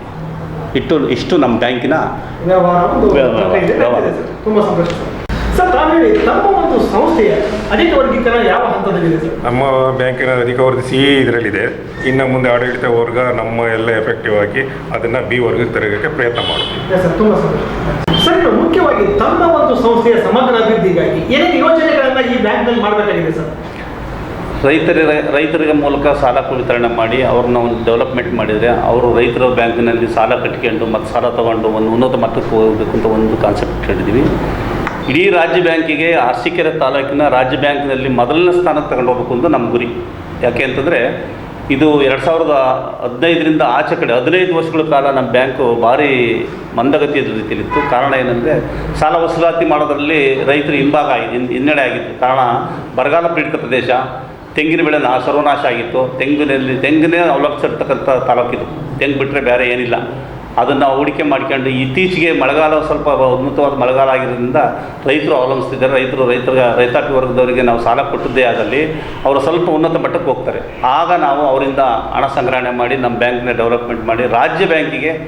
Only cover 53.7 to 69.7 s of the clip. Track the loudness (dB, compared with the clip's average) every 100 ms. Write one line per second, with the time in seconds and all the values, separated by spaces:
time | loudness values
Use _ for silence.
53.7 | -2 0 0 -2 -8 -14 -16 -8 -4 0
54.7 | 0 2 2 0 0 0 0 2 0 0
55.7 | -2 -2 -2 -2 -2 -2 0 0 0 -2
56.7 | -2 2 2 2 2 2 2 0 0 -4
57.7 | -2 -2 -2 0 0 2 0 0 -4 -6
58.7 | -8 -8 -4 -2 -2 -2 -2 0 0 0
59.7 | -2 -2 -2 -4 -10 -12 -12 -6 -2 0
60.7 | 2 2 2 -2 -2 0 0 -2 -2 -2
61.7 | -2 -2 0 0 2 0 2 2 2 2
62.7 | 0 0 -2 0 2 2 2 -2 0 0
63.7 | 2 0 2 2 2 0 -4 -2 0 0
64.7 | -2 -10 -6 -2 0 2 0 0 -2 -4
65.7 | -2 0 2 0 0 0 2 2 2 2
66.7 | 2 2 2 0 0 0 0 2 2 2
67.7 | 2 2 0 0 -4 -2 0 0 0 -2
68.7 | -2 -2 -4 -8 -4 0 0 0 0 0